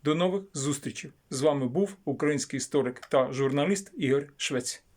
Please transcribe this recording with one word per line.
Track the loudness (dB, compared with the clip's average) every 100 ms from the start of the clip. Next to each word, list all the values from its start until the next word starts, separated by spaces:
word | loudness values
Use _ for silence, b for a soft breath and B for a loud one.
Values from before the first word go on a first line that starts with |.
До | 2
нових | 2 2 0 -6
зустрічей! | -6 -2 -4 -6 -10 -14 -18 _
З | 0
вами | 2 2 0
був | 0 0 -2
український | -6 0 0 0 -2 -6
історик | 0 0 0 -4
та | 0 2 2
журналіст | 0 0 2 0 0 -4 -4
Ігор | 0 0 0 -8
Швець. | -4 -2 -4 -10 _